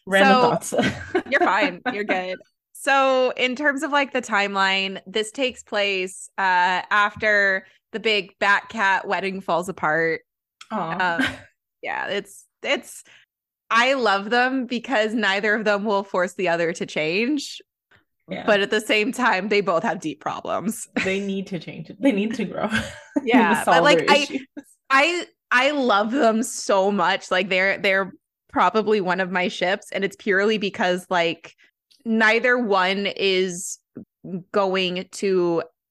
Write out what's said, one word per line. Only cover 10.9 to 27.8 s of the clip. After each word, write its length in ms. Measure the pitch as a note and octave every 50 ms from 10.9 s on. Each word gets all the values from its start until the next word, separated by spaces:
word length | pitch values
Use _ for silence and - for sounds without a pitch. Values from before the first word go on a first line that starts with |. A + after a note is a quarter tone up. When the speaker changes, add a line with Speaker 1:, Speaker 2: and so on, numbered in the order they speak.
| E3+ F3+ F#3 F3+ E3+
Speaker 2:
Um, 100 | E3+ C4 - - - - - _ _ _ _ _ _
yeah, 260 | - - D2 C2 B1+
it's, 380 | - F#3 G3+ G3+ - - - - _ _ _ -
it's, 400 | A3+ C#4 - - - - - - _ - _ _ _ _ _ _ _ _ _ _ -
I 240 | A3 A3+ B3 C4 C#4
love 360 | C4+ A#3 G#3 G3 G3 G3 G#3
them 360 | A#3+ A#3+ B3 B3+ C4 C4+ B3
because 460 | A#3 B3+ A#3 A#3 A#3+ C4+ G#3+ A3 A3 A3
neither 400 | B3 G#3 G3 F#3+ G3+ G3+ G#3+ G#3
of 80 | A#3 G#3
them 180 | G#3+ G3+ G3+ G3+
will 180 | A3+ G3+ G3 G3+
force 300 | - - F#3 F3+ F#3 -
the 160 | - F#3 E3+
other 220 | E3+ E3+ E3+ E3 F3
to 120 | - G3+
change. 760 | - - F3+ D#3 D#3 E3+ G3+ A#3 B3 D4+ C#4 - - - - - _ _ _ _ _ _ _ _ _ _ _ _ -
Speaker 1:
Yeah. 160 | F3+ - -
Speaker 2:
But 160 | A3+ G#3 G3
at 100 | G3+ G3+
the 100 | G#3+ G#3+
same 300 | A3 - A#3 G#3+ G#3 C4+
time, 380 | A3 - B3 A3+ G#3 F#3 F#3 G#3+
they 120 | G#3 G#3
both 220 | F#3+ G3 F3 E3 E3
have 160 | A#3 E3 F#3+
deep 200 | - D#3 C#3+ -
problems. 640 | - D3+ - - - E2+ F2+ F#2+ - G#3+ G#3+ - - - -
<laughs> 80 | - -
Speaker 1:
They 160 | F#3+ F#3+ G3
need 280 | G3+ G3 G3 G3 F#3+
to 120 | - G3 E3
change. 320 | - D#3+ D3 - D#3+ - - -
They 120 | A3 C#4
need 220 | A3 G3 G#3 A3 -
to 100 | - G3+
grow. 220 | F3 - - -
<laughs> 480 | G#3+ A3 A3 - - - - - - -
They 60 | D4 C4+
need 80 | A#3
to 60 | G#3
Speaker 2:
Yeah, 260 | - F3+ E3+ E3 D3 -
but, 80 | G#3+ F3
Speaker 1:
solve 100 | E3 E3+
Speaker 2:
like, 140 | D4 D4 D#3+
Speaker 1:
their 100 | - -
Speaker 2:
I, 60 | D4
Speaker 1:
issues. 300 | D4 C#4+ - D4 C4 - - _ D4 - _ _ _ _ -
Speaker 2:
I, 360 | C4+ C4+ D4 E4 F4 F4 - - _ _ _ -
I 200 | A#3+ B3 C4 C#4
love 400 | D4+ C#4+ B3+ A#3+ G#3 - C4 A3
them 300 | A#3+ C#4+ A#3 A3+ A3 A3 B3
so 480 | - - - - - G#3 F#3+ F#3+ G3+
much. 380 | G3+ G3 E3+ F3 G3 F#3+ - -
Like, 200 | F#3+ F#3 F#3+ F3
they're, 280 | F#3 F#3 F#3+ G3 G3
they're 340 | F3